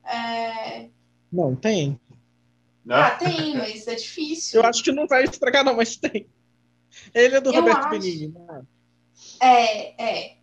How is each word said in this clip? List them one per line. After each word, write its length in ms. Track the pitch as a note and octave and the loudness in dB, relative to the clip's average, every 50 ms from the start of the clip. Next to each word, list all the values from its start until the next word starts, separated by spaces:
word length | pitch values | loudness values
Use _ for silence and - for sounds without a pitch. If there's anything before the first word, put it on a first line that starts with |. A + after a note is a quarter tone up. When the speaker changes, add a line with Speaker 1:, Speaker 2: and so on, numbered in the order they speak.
| _ | _
Speaker 1:
É, 840 | - G3+ - A3+ A#3 A#3 A3+ A#3 A3+ A3+ A3+ A3 - A#3 A3+ A3+ - _ _ _ _ _ _ _ _ | -8 -8 -6 -6 -6 -6 -6 -6 -6 -8 -8 -10 -10 -12 -14 -18 -20 _ _ _ _ _ _ _ _
Speaker 2:
Não, 240 | - F3+ E3 C3+ B2+ | -4 -2 -2 -2 -2
tem. 440 | B2+ - A3 A3 F#3 D3 C#3 C#3+ - _ _ - _ _ _ _ _ _ _ _ _ _ _ _ _ _ | -2 -2 -2 0 0 -2 -4 -6 -8 _ _ -20 _ _ _ _ _ _ _ _ _ _ _ _ _ _
Speaker 3:
Né? 100 | - - | 0 2
Speaker 1:
ah, 160 | C#4 D4 - | 4 4 4
tem, 460 | - - F4 F#4 E4 D#4+ D#4 D4+ C#4+ | 2 0 -2 -2 -2 -2 -4 -4 -4
mas 300 | B3+ A3 G#3+ A3 G#3+ - | -6 -6 -6 -10 -10 -10
é 80 | B3 A#3 | -10 -10
difícil. 640 | A#3 - - - F4 D#4 D4 E4 - - - - A3+ | -8 -10 -12 -10 -10 -8 -8 -8 -8 -8 0 2 4
Speaker 2:
Eu 60 | A#3 | 4
acho 160 | A3+ A#3+ - - | 4 2 0 -2
que 80 | D#4+ | -2
não 160 | C4+ C#4+ D4+ | -2 -2 -2
vai 160 | - C#4 C4 C4 | 0 2 2 2
estragar, 400 | - - - C#4+ B3 B3 C#4 C4+ | 0 -2 -4 -4 0 2 2 2
não, 120 | C4+ B3 | 2 2
mas 200 | A3+ A3+ A3+ - | 2 0 -2 -2
tem. 320 | - - - - G#3+ - _ _ _ _ _ _ _ _ _ _ _ _ _ _ - - - _ | -8 -8 -6 -6 -6 -10 _ _ _ _ _ _ _ _ _ _ _ _ _ _ -20 -20 -4 _
Ele 220 | A#3 A#3+ B3+ C4 | 4 4 6 4
é 60 | C4+ | 2
do 80 | C4 C4+ | 2 2
Speaker 1:
Eu 60 | B3+ C4 | 2 4
Speaker 2:
Roberto 180 | E4+ A3+ A3 G#3+ | 4 4 4 2
Speaker 1:
acho. 100 | - D4+ | 2 -2
Speaker 2:
Benigni, 380 | D#4 G3+ F#3+ F#3 E3+ D#3 D3+ | -4 -4 -4 -4 -6 -6 -10
né? 340 | D#3 E3 F3 F3 F3 D#3+ C3+ C3 _ _ _ _ _ _ _ _ _ _ _ - - - - | -12 -14 -18 -20 -18 -18 -20 -20 _ _ _ _ _ _ _ _ _ _ _ -20 -20 -4 4
Speaker 1:
É, 640 | B3 B3+ B3 A#3+ A#3 A3 G#3+ G#3 G3+ - _ - A#3 | 6 6 8 6 6 2 -2 -4 -10 -14 _ -6 -6
é. 320 | A3 F#3+ G3 - - _ _ | -4 -4 -6 -10 -12 _ _